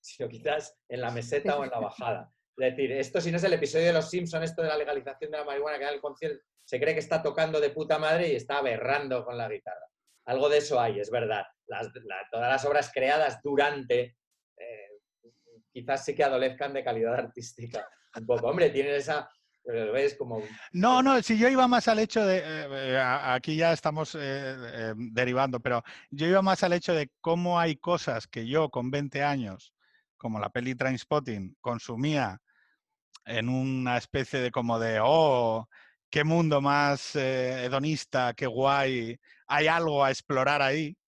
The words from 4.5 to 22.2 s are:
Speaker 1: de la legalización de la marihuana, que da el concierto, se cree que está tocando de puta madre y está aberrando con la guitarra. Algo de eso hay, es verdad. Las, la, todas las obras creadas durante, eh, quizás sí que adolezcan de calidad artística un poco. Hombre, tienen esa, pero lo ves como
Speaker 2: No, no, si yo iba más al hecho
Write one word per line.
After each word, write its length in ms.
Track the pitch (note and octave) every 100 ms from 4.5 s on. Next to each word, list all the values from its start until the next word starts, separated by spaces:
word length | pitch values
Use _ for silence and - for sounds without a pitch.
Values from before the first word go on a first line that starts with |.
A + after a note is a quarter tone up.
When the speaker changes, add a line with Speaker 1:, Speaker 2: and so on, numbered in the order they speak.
| E3
Speaker 1:
de 60 | D#3+
la 80 | D3+
legalización 540 | C#3+ C#3+ B2+ E3+ D3+
de 80 | D3+
la 60 |
marihuana, 340 | D3 C#3 D3 D3
que 60 |
da 60 | C#3+
el 100 | C#3+
concierto, 420 | D3 C#3 D#3+ D3 _ _
se 140 | - B2+
cree 120 | C#3+
que 60 | D#3+
está 220 | - D#3+
tocando 360 | D#3+ C#3+ D#3+ D#3
de 100 | C#3+
puta 280 | D3 D3+ D#3
madre 300 | D#3 E3 F3
y 40 | B2+
está 220 | - C#3
aberrando 680 | C3+ A2+ A#2+ C#3+ C#3 B2+
con 120 | A2+ A#2+
la 100 | A2+
guitarra. 380 | G#2 - F2+ - _ _ _ -
Algo 220 | B2+ C#3+
de 80 | C#3+
eso 200 | C#3+ C3
hay, 220 | A#2 G2+
es 100 | G#2
verdad. 320 | A#2+ A2+ G#2 F#2+ _ -
Las, 200 | G2+ A2 A#2+
la, 120 | A2 F#2+ G2+
todas 200 | A2+ B2
las 140 | C3+ C#3+
obras 240 | D3 -
creadas 480 | - C3 D3+ D3+ B2
durante, 760 | D3 C#3+ D3 C#3+ B2+ B2 B2 _ _ _ _ _
eh, 300 | A#2 A2 G2+ G#2 _ _ A#2 _ _ - _
quizás 320 | B2+ B2 C3+
sí 100 | -
que 80 | C#3+
adolezcan 500 | C#3+ C3 B2+ B2+ C#3
de 100 | C#3
calidad 300 | B2 A2+ A2+
artística 720 | B2 A#2 B2 A#2+ - A#2 A#2 G2+ _ _ A#2+
un 80 | A2+
poco. 220 | A#2+ A#2
Hombre, 220 | E3+ E3
tienen 240 | C#3 C#3
esa, 360 | C#3+ C#3+ D3+ - _ _ _
pero 220 | B2 A#2 G#2+
lo 60 |
ves 220 | B2 C#3 C#3
como 260 | B2 A2+ A2 - -
Speaker 2:
No, 300 | F3+ G#3+ B3+
no, 200 | C4 C4
si 160 | - A3
yo 100 | A#3+
iba 180 | C4+ B3+
más 220 | B3 -
al 100 | A3
hecho 260 | A3 A3+